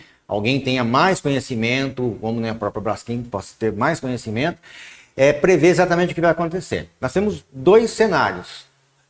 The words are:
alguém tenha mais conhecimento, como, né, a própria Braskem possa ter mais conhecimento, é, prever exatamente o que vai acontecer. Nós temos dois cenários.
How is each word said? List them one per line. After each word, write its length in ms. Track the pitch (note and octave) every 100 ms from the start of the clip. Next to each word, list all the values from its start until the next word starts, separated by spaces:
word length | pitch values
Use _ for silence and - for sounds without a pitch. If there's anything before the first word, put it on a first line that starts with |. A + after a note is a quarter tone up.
| - _ -
alguém 320 | G2+ G#2+ C3+
tenha 220 | C#3 C3
mais 380 | A#2 B2+ F3+ F#3
conhecimento, 1000 | D3 C3+ - A#2 A2+ B2+ C3+ - B2+ G2
como, 200 | A2 A#2
né, 100 | A2+
a 40 |
própria 280 | A2 G#2 G#2+
Braskem 400 | G#2 G2+ - A#2+
possa 320 | B2 G2 - -
ter 160 | A2
mais 280 | G2 C#3 D#3+
conhecimento, 580 | C3 B2 - G#2+ D#3 - - - - - - -
é, 160 | C3+
prever 360 | D3 F#3 F3 E3
exatamente 420 | E3 F3 E3+ F3+
o 40 | -
que 40 |
vai 120 | E3+
acontecer. 580 | D#3 E3+ F#3 - F2+ - -
Nós 120 | B2+
temos 320 | F#3 G#3 E3 -
dois 400 | C3+ C3 A3 A3+
cenários. 720 | - A3 D#3 G#2+ F2+ F2+ - - _ _ _ _